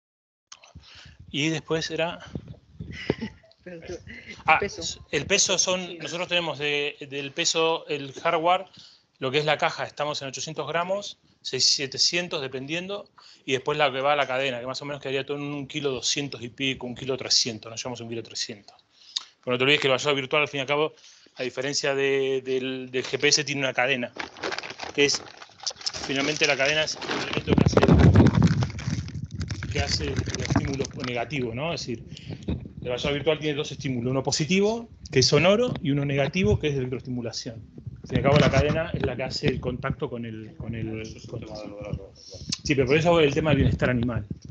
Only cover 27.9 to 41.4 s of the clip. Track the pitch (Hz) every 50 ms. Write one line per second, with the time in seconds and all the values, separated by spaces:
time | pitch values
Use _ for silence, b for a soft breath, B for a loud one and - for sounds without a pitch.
27.9 | - - - - - - - - - - - - - - - - - - - -
28.9 | - - - - - - - - - - - - - - - - - 143 139 143
29.9 | - - 151 143 131 127 - 120 - - - - - - - 135 135 135 131 -
30.9 | - 147 139 127 120 117 117 117 151 139 123 113 113 123 151 170 165 - - 131
31.9 | 117 113 - B B B B B B B B B - - - - - - - 123
32.9 | 123 120 - 147 143 143 139 156 156 143 151 151 143 139 151 - 151 - - 135
33.9 | 127 120 117 127 131 135 131 143 131 - 156 139 180 196 202 208 226 233 233 -
34.9 | - - - - - 135 123 - 147 147 156 185 208 226 247 247 - - - 139
35.9 | 143 143 139 143 139 139 139 151 - 180 196 208 202 - 151 147 143 135 127 127
36.9 | 131 117 - 127 123 123 117 113 - - - 127 113 110 - - - - - -
37.9 | - - - - - - - 143 143 151 135 131 135 135 143 147 151 160 165 170
38.9 | - - - 127 123 139 131 131 - - 147 147 127 - 131 127 123 123 131 135
39.9 | 143 - 156 123 123 117 117 117 110 110 110 107 - - 117 113 113 113 110 110
40.9 | 110 110 110 110 110 - - - 117 113